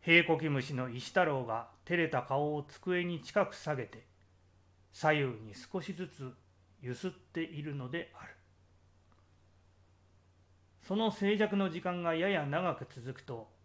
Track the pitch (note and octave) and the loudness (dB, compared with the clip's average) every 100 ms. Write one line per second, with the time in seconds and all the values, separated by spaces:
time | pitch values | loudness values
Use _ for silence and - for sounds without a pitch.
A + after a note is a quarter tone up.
0 | - E3+ E3+ D#3+ D#3+ C#3 B2 C3 B2+ A#2+ | 8 8 8 4 4 0 0 -4 -4 -6
1 | - - F3 C#3 A#2 A2+ A#2 - - E3+ | -2 2 4 2 0 -4 -6 -16 -2 0
2 | D#3+ C#3+ - C#3 D3 D3+ C#3+ - - F3+ | 2 0 0 0 0 -2 -6 -10 -2 -2
3 | F3 E3+ - G#3 G3+ - - C#3+ A#2+ - | 0 -4 -2 2 2 0 -6 -4 -6 -12
4 | - _ _ _ _ _ _ _ _ - | -20 _ _ _ _ _ _ _ _ -2
5 | D#3 D3+ C#3 A2+ A2 G#2 - F#3 D#3 E3+ | 2 4 2 -4 -12 -16 -8 -6 -6 -8
6 | F3+ - C3 - _ _ _ _ B2+ B2 | -8 -8 -12 -12 _ _ _ _ -8 -6
7 | F#3 - - - E3 D3+ D3 C#3+ B2+ D#3+ | -6 -8 -12 -6 -6 -6 -6 -6 -6 -6
8 | - - - - _ _ - - - _ | -8 -14 -18 -20 _ _ -20 -20 -20 _
9 | _ - _ _ - - _ _ _ _ | _ -20 _ _ -20 -20 _ _ _ _
10 | _ _ _ _ _ _ _ _ - G3 | _ _ _ _ _ _ _ _ -4 2
11 | A3+ G3+ G3+ G#3 G#3+ G3+ G3 E3+ F3+ F3+ | 2 2 2 4 4 4 0 0 -2 0
12 | E3+ D#3+ F#3 F#3+ C#3+ D3 F#3 C#3+ B2+ - | 0 2 2 2 0 0 0 -2 -6 -12
13 | B2 C3 - A#2+ A2 _ | -12 -12 -8 -10 -10 _